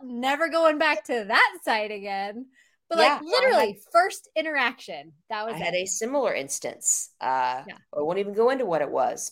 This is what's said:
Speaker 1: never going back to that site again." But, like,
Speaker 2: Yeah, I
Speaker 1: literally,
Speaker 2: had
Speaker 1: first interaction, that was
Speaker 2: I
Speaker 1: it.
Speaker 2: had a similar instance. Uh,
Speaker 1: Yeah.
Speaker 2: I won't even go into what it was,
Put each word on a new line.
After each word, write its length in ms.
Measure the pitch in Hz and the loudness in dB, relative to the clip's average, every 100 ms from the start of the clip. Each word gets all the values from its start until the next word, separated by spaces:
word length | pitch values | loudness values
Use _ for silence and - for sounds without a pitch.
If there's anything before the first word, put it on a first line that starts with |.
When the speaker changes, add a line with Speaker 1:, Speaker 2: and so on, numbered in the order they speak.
Speaker 1:
never 440 | 254 240 254 285 330 | -8 -4 0 0 0
going 280 | 330 330 302 | 2 2 4
back 260 | 311 311 - | 2 0 -2
to 200 | 240 202 | -4 2
that 300 | 262 466 359 | 4 4 2
site 280 | 311 220 214 | -2 0 -2
again." 560 | 208 202 196 202 220 262 _ _ _ - | -6 -6 -6 -6 -8 -14 _ _ _ -4
But, 100 | 330 | 4
like, 80 | 302 | 4
Speaker 2:
Yeah, 120 | 294 | 4
I 40 | 311 | 0
Speaker 1:
literally, 380 | 494 523 359 220 | 2 4 4 2
Speaker 2:
had 180 | - - | -2 0
Speaker 1:
first 380 | 339 381 - - | 2 2 -2 -8
interaction, 800 | 311 311 294 247 254 - 156 160 143 - | -6 -2 0 -2 -2 -14 -14 -16 -18 -8
that 160 | 214 220 | -6 -6
was 100 | 190 | -4
Speaker 2:
I 20 | |
Speaker 1:
it. 40 | 170 | -2
Speaker 2:
had 80 | 180 | -2
a 100 | 190 | -2
similar 480 | - 226 285 214 | -4 -2 0 0
instance. 760 | 113 139 - 127 - - - - - | -2 -4 -6 -8 -6 -2 -2 -4 -6
Uh, 440 | 127 131 127 127 139 | -2 0 0 -2 -10
Speaker 1:
Yeah. 100 | - _ | -18 _
Speaker 2:
I 60 | 147 | -4
won't 180 | 151 190 | -2 -2
even 140 | 202 | -2
go 160 | 202 240 | 2 2
into 160 | 269 214 | 2 0
what 160 | 156 | 0
it 80 | 143 | 0
was, 400 | 135 120 117 - | 0 0 -2 -8